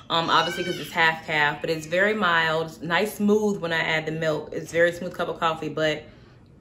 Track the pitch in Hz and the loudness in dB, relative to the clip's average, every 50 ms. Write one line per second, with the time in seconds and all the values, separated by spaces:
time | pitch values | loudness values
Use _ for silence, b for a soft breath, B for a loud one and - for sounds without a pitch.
0 | B B 160 165 165 151 - 156 165 170 175 175 175 180 170 151 147 - - 180 | B B 0 0 2 4 4 4 4 2 -2 -4 -4 -4 -4 -6 -8 -6 0 2
1 | 165 160 160 - - - 160 151 147 147 156 156 - 160 165 160 151 156 170 180 | 2 2 2 0 -4 -4 0 2 2 2 0 -2 -2 -4 -4 -4 -4 -4 0 2
2 | 196 208 214 214 190 175 170 165 165 160 156 160 160 160 - - - 170 170 175 | 2 2 2 2 2 2 2 4 2 2 2 0 -2 -4 -8 -10 -6 -2 0 0
3 | 208 208 - - 208 208 208 214 214 208 196 165 165 165 165 160 160 160 160 156 | 0 0 -2 0 4 4 4 4 4 0 -2 -2 -2 -2 0 0 0 0 0 -2
4 | 156 156 156 160 165 160 151 151 147 - - 165 160 151 156 165 170 175 170 - | -2 -2 -4 -2 0 0 0 -2 -4 -6 -8 -10 -8 -4 2 4 4 4 4 0
5 | 185 175 165 - 175 165 165 - 170 165 160 - 156 151 - 156 156 156 151 - | -8 -8 -6 -6 -4 -4 -4 0 0 0 0 0 -6 -6 -2 0 0 0 0 -2
6 | - B B B B B B B B - - - | -6 B B B B B B B B -20 -20 -20